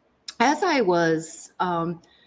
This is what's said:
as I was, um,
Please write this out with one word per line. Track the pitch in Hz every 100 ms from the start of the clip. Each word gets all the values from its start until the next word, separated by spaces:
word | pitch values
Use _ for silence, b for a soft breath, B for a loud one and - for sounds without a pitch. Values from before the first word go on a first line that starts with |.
| _ _ - -
as | 247 302
I | 381 285
was, | 190 175 165 160 165 - - -
um, | 180 170 165 165 b b